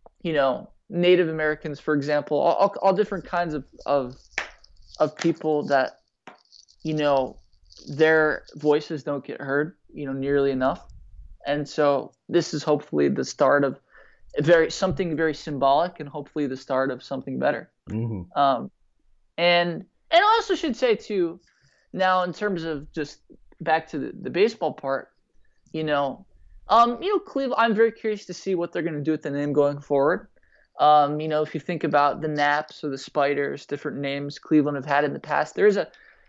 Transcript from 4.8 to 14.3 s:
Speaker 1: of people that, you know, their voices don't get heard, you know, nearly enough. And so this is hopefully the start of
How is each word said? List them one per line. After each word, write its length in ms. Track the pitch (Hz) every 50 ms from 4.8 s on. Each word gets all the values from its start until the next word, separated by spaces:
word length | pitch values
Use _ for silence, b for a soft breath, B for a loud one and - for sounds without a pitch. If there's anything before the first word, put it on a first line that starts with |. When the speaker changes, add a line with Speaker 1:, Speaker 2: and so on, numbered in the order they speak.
| - - - -
Speaker 1:
of 180 | 156 147 -
people 480 | - - 170 160 - - 156 151 147 -
that, 320 | - 139 131 131 - - _ _ _ _ _ - - - _ _ _ _ - - _ _ _ -
you 100 | 156 156
know, 460 | 151 147 147 139 135 131 - - - - _ _ _ _ _ - - -
their 560 | - 147 143 160 156 160 160 156 156 117 - - - -
voices 480 | 143 143 151 147 165 165 - 160 143 -
don't 220 | 151 143 139 -
get 160 | - - -
heard, 340 | 143 135 139 147 156 175 - _ _ _ -
you 120 | 156 143
know, 80 | 135 135
nearly 380 | 135 135 143 143 143 139 139
enough. 340 | 131 127 131 135 175 - - - - - - - - - - - - - -
And 220 | - 147 147 143
so 460 | - - 151 147 143 139 131 - - _ _ _ -
this 240 | - 170 156 - -
is 80 | 147 -
hopefully 460 | 156 151 143 - - 147 147 143 139
the 160 | 135 135 131
start 380 | - - - 143 131 143 143 143
of 160 | 135 139 - _ b b b b b b b b b